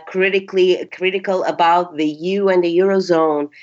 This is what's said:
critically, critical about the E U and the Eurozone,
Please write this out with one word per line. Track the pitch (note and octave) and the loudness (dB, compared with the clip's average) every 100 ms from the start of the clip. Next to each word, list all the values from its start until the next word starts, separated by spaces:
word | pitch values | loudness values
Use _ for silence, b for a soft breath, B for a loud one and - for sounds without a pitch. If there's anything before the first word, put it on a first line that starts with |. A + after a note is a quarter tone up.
| - | -4
critically, | F#3 F#3+ G3 G3 F#3+ F#3 F3+ - | -2 0 0 -2 2 2 2 -4
critical | - F#3 F#3+ G3 F#3 | -6 -4 -2 -2 -2
about | D#3 D3+ E3+ F3 F3 D3+ | -2 0 2 2 0 -2
the | |
E | D#3 D3+ F3 | -4 -4 -4
U | G3 G3 | 0 2
and | F#3 | 2
the | F3 E3+ | 2 2
Eurozone, | F#3+ G3 F3+ E3 D#3+ D3 D3 B | 2 2 2 2 2 0 -4 B